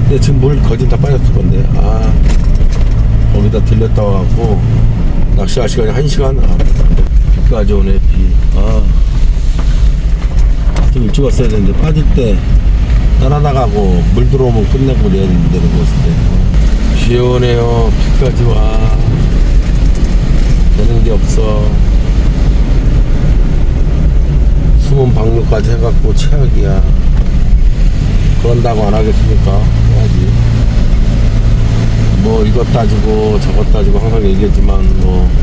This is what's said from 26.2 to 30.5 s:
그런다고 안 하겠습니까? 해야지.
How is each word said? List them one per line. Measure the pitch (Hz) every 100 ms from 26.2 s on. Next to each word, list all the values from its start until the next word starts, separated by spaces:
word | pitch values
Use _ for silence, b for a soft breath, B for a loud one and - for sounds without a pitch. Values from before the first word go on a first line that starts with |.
| - 143 135 - - - - - - - - - - - - - - - - - - -
그런다고 | 117 113 110 110 104
안 |
하겠습니까? | 107 110 107 107 110 107
해야지. | - - - 113 113 110 - - - -